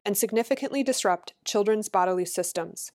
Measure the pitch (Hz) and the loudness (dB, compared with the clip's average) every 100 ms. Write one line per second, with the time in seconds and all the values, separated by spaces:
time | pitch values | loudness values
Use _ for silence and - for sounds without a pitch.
0 | 208 202 226 220 233 277 277 277 269 254 | -2 0 0 0 0 0 -2 0 0 2
1 | 202 175 - - - 208 208 214 208 190 | 2 0 -4 -14 -2 0 2 2 2 2
2 | 180 180 175 - 180 - 165 - - | 2 2 -2 -2 -4 -4 -6 -10 -14